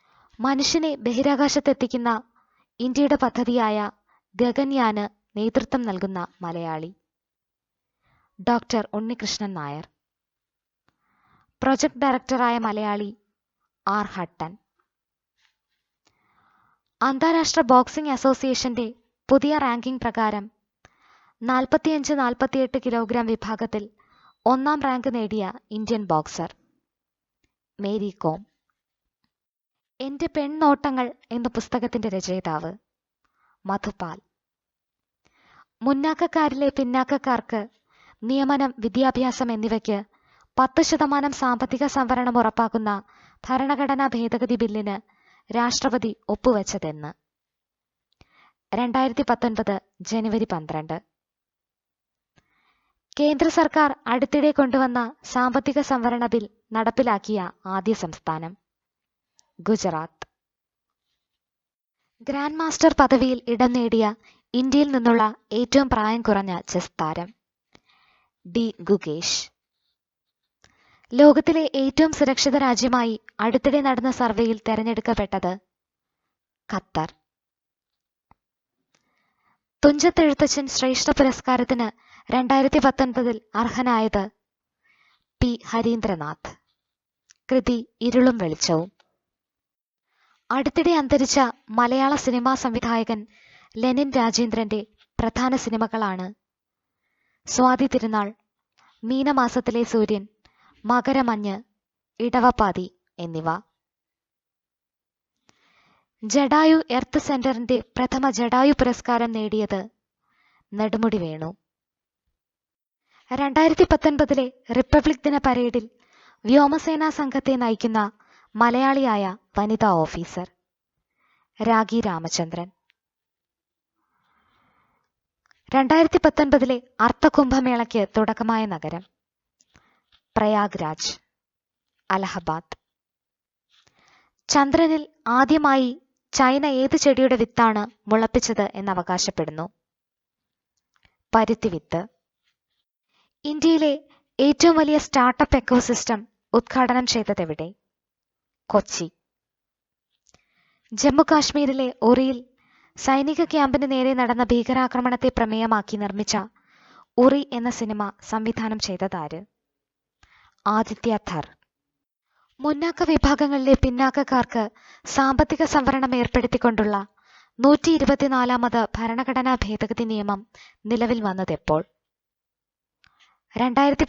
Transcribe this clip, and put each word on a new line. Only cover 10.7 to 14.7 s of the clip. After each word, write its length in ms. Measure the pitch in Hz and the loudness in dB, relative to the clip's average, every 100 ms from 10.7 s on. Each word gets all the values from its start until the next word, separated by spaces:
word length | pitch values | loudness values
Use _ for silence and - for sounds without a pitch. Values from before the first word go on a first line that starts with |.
| _ _ _ _ _ _ _ _ _ | _ _ _ _ _ _ _ _ _
പ്രൊജക്ട് 380 | 269 269 311 247 | 0 0 0 -2
ഡയറക്ടറായ 580 | 277 254 - 262 240 233 | -2 -2 -2 -2 0 -2
മലയാളി 600 | 226 208 214 208 208 226 _ _ _ _ _ _ - | -4 -4 -6 -6 -8 -12 _ _ _ _ _ _ -4
ആർ 180 | 202 202 | -4 -4
ഹട്ടൻ. 520 | 196 170 _ 165 196 _ | -8 -12 _ -14 -14 _